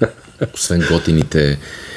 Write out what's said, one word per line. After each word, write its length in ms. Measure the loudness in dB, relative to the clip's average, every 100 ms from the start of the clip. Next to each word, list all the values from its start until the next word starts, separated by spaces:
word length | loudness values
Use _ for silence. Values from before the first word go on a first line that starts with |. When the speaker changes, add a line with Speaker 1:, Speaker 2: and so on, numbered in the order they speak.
| -4 -4
Speaker 1:
<laughs> 300 | -14 -8 -6 -4
Speaker 2:
освен 280 | 0 2 2
готините 680 | 2 2 2 2 2 2 0 -6 -14 -14